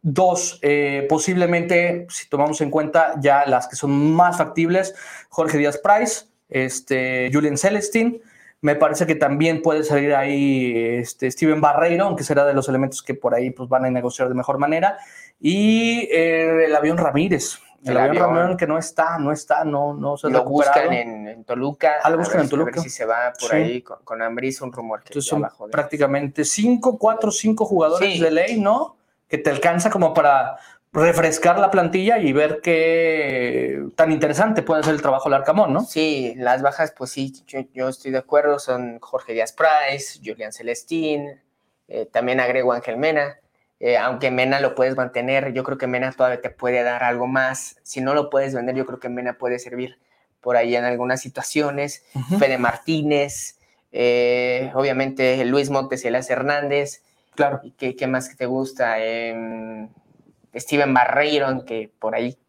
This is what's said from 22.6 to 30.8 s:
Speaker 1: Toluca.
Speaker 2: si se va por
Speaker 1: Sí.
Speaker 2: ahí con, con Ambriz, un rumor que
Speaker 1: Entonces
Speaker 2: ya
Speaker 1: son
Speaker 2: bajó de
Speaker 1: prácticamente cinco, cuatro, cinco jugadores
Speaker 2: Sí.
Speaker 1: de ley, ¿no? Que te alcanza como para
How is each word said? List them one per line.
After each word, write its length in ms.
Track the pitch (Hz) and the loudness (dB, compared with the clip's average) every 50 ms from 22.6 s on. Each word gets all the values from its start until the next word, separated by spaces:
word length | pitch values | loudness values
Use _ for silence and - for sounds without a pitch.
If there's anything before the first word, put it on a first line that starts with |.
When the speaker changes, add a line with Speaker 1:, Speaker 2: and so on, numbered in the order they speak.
| 160 | -2
Speaker 1:
Toluca. 160 | 165 - 170 160 | -2 -2 -6 -6
Speaker 2:
si 60 | 131 | -6
se 140 | - - 117 | -8 -6 -2
va 280 | 110 113 117 123 123 - - | -2 -2 -2 -2 -4 -4 -6
por 100 | - - | -4 0
Speaker 1:
Sí. 60 | 110 | 0
Speaker 2:
ahí 260 | 104 110 117 123 123 | 0 0 0 -4 -6
con, 160 | - - - - _ | -10 -12 -20 -20 _
con 180 | - 113 113 | -10 -6 -6
Ambriz, 400 | 113 117 113 123 131 131 135 - | -4 -4 -4 -4 -6 -6 -6 -6
un 100 | 135 127 | -12 -12
rumor 300 | 123 123 113 113 110 - | -10 -12 -8 -8 -10 -10
que 80 | _ - | _ -10
Speaker 1:
Entonces 160 | - 143 135 | -8 -8 -4
Speaker 2:
ya 40 | - | -2
Speaker 1:
son 100 | 156 147 | -2 -2
Speaker 2:
bajó 240 | 107 107 _ _ 110 | -2 -6 _ _ -12
de 40 | 107 | -4
Speaker 1:
prácticamente 720 | 113 120 - 143 156 143 143 139 139 143 143 139 - - 151 | -4 -4 -4 -4 -2 -2 0 0 0 -2 -4 -4 -4 -4 -2
cinco, 520 | - - - 208 240 247 233 240 254 226 - | -2 0 0 2 2 2 2 2 0 0 2
cuatro, 320 | - 220 226 220 220 214 | 0 0 0 2 -2 -2
cinco 340 | 202 - - 220 220 220 220 | -2 -2 -2 -2 0 0 -2
jugadores 480 | - 196 180 160 156 165 180 185 196 185 | 0 2 2 2 2 2 2 0 0 0
Speaker 2:
Sí. 60 | 165 | 2
Speaker 1:
de 100 | 165 160 | 2 2
ley, 280 | 156 160 185 214 240 220 | 2 2 0 0 0 0
¿no? 380 | 196 196 220 262 320 - _ _ _ _ _ _ _ | 2 2 2 2 0 -6 _ _ _ _ _ _ _
Que 120 | _ - - | _ -6 -2
te 100 | - 160 | 0 0
alcanza 400 | 139 139 - 170 170 175 175 214 | 0 2 2 2 2 2 0 0
como 240 | 208 196 170 160 156 | 2 2 2 4 4
para 440 | 165 147 143 139 135 123 - - - - - - _ | 4 6 6 6 4 2 0 -6 -10 -16 -20 -20 _